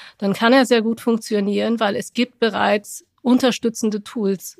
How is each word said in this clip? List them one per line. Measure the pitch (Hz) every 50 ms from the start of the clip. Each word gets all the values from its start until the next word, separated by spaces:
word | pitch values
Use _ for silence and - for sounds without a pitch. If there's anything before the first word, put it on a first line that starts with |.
| - - - -
dann | 202 196
kann | 190 - 226 233
er | 262 269 254
sehr | - 247 233
gut | 214 226 233 226
funktionieren, | - 240 233 226 - - 220 208 202 202 202 202 208 220 233 226
weil | 226 202 -
es | - - -
gibt | - 233 247 - _ -
bereits | 233 220 196 208 202 202 208 214 208 - - - - _ _ _
unterstützende | - 240 254 254 269 247 - - - 233 226 - 226 214 208 208
Tools | 208 - - 240 208 196 196 170 - - -